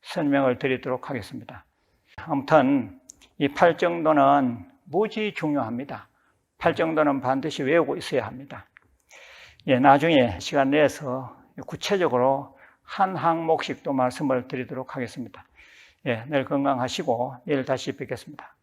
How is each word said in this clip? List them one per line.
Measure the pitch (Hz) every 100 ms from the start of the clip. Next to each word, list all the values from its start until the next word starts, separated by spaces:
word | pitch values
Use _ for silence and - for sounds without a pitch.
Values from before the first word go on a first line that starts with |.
설명을 | - - 147 139 135 123
드리도록 | 143 127 139 127 -
하겠습니다. | 135 98 - - - _ _ _ _ _ -
아무튼 | - 143 135 156 131 139 110 - _ - - _
이 | 139
팔정도는 | - 175 165 175 170 156 151 139 143 127 120 - _
무지 | - 160 214 214 214
중요합니다. | - 156 147 113 120 139 113 - _ _ _ _ _
팔정도는 | 175 - 165 160 151 139
반드시 | 127 135 151 147
외우고 | 135 165 143 143
있어야 | - 139 107
합니다. | 123 139 123 - _ _ _ _ - - - - _ -
예, | 127
나중에 | 139 143 160 156 120 90
시간 | - 151 135
내서 | 147 147 - 143 127 127 - _ - -
구체적으로 | - - 202 165 123 127 135 143 _ - _
한 | _ - 190 180
항목씩 | 156 165 160 156 - 131
또 | -
말씀을 | 135 127 123 147 127 123
드리도록 | 131 120 131 127 139
하겠습니다. | 120 - 113 - - _ - - - _ -
예, | 113 123
늘 | 147
건강하시고 | 127 147 139 131 127 - 139 117 127 127 -
내일 | 143 127
다시 | 131 - 131
뵙겠습니다. | 131 123 - 147 - _